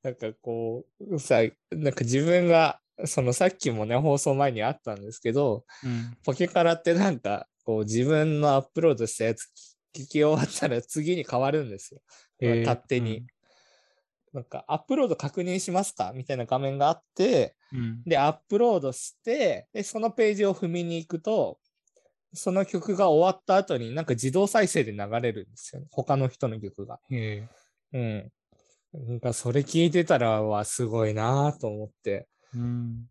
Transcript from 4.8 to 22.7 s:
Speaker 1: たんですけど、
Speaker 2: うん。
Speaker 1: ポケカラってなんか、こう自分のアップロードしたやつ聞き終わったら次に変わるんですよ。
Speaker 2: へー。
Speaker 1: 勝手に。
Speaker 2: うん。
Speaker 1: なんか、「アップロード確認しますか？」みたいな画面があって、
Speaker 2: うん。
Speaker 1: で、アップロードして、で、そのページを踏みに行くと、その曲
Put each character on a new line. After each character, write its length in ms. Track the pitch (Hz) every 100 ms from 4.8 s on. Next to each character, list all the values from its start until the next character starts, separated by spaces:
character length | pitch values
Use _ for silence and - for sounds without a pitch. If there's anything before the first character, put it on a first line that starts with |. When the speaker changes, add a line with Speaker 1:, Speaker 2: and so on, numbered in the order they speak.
Speaker 1:
た 120 | - 101
ん 60 |
で 100 | 101
す 80 | 117
け 120 | 117
ど、 340 | 123 143 104 _ -
Speaker 2:
う 40 | 131
ん。 300 | 117 117 120 -
Speaker 1:
ポ 80 |
ケ 140 | 135 175
カ 160 | 180
ラ 100 | 170
っ 80 | 165
て 120 | 170
な 160 | 170 196
ん 80 | 135
か、 280 | 98 101 - _ -
こ 140 | 110
う 20 |
自 220 | 107 113
分 380 | 131 156 156 147
の 140 | 147 135
ア 40 |
ッ 20 | 135
プ 80 | -
ロ 120 | 165
ー 20 | 120
ド 100 | 113
し 100 | -
た 80 | 113
や 100 | 113
つ 80 | - - - _ _ -
聞 120 | 135
き 160 | 156
終 180 | 151 156
わ 20 |
っ 40 | 151
た 160 | - 160
ら 140 | 120
次 340 | - 156 151 175
に 80 | 139
変 100 | 127
わ 120 | 135
る 120 | 151
ん 60 | 131
で 80 | 101
す 160 | -
よ。 80 | - _ - _ _
Speaker 2:
へ 140 | 123
ー。 60 | 117 117
Speaker 1:
勝 160 | 120 _
手 120 | 123
に。 180 | 113 110
Speaker 2:
う 20 |
ん。 60 | 123 _ _ _ _ _ _ _ _ _ _
Speaker 1:
な 80 | 139
ん 20 |
か、 200 | 120 - -
「ア 80 | 156
ッ 40 |
プ 120 | - 269
ロ 100 | 247
ー 20 |
ド 80 | 165
確 260 | 143 -
認 160 | 180 185
し 120 | 190
ま 120 | 180
す 100 | 196 -
か？」 160 | 185 127
み 80 | 127
た 80 | 131
い 20 |
な 80 | 117
画 140 | 131
面 180 | 139 139
が 120 | 143
あ 20 |
っ 120 | 170 _ -
て、 400 | 202 190 117 _ _
Speaker 2:
う 60 | 131
ん。 260 | 117 113
Speaker 1:
で、 140 | 120 151
ア 120 | 147
ッ 80 | 156 _
プ 100 | 208
ロ 200 | 240 196
ー 20 |
ド 120 | 139
し 260 | 127 - _
て、 440 | - 277 214 101 -
で、 100 | 208
そ 160 | 202 220
の 120 | 226
ペ 200 | 233 214
ー 20 | 202
ジ 100 | 202
を 80 |
踏 140 | 190 175
み 160 | 175
に 140 | 170 165
行 100 | 160
く 120 | 165
と、 400 | 208 220 113 76 _ _ _ _ _ _ _
そ 180 | - -
の 140 | 185
曲 300 | 190